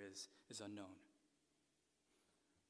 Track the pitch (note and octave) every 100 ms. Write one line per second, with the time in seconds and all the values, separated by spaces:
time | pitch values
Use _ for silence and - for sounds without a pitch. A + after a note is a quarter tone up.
0 | G2+ F#2+ - - - G#2+ G#2 G#2 F#2+ F#2
1 | - - - - - - - - - -
2 | - - - - - - -